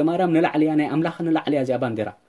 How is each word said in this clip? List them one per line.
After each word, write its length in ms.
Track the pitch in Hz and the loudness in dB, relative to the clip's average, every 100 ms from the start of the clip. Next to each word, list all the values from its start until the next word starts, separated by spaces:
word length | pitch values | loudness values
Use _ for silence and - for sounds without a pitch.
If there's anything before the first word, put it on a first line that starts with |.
ማርያም 280 | 156 175 175 | 0 2 2
ንላዕሊ 320 | 160 170 151 | 2 2 2
እያ፣ 100 | 156 151 | 2 2
ናይ 120 | 147 | 0
ኣምላኽ 280 | 147 165 - | 0 -2 -2
ንላዕሊ 320 | 165 156 - | -2 -2 0
እያ 80 | 143 | -2
እዚኣ 160 | 127 123 | 0 -2
ባንዴራ። 300 | 127 110 104 - | -2 -4 -6 -10